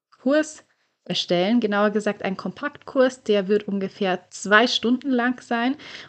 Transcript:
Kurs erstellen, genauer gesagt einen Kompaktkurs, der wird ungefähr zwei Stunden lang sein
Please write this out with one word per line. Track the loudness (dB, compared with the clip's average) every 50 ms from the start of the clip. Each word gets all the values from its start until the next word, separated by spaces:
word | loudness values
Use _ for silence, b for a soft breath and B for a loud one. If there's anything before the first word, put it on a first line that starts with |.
| _ _ _ _
Kurs | 0 2 2 2 2 0 -6 -16 -20 _ _ _ _ _ _ _ _
erstellen, | -6 -6 -4 -2 0 0 2 2 2 2 2
genauer | 2 2 2 2 2 2
gesagt | 0 0 -2 -2 -4 -4
einen | -4 -6 -6
Kompaktkurs, | -6 -6 -8 -8 -8 -8 -10 -10 -12 _ -2 2 2 2 2 0 -2 -2
der | 0 2 2 2
wird | 2 0 0 0
ungefähr | -2 -4 -4 -4 -6 -4 -4 -2 -2 -2 -2 -6 _
zwei | -16 -12 0 4 4 6 6
Stunden | 4 2 0 0 0 0 0 0 -2
lang | 0 0 0 0 -2 -4
sein | -6 -4 -2 -2 0 -2 -2 B B B B B B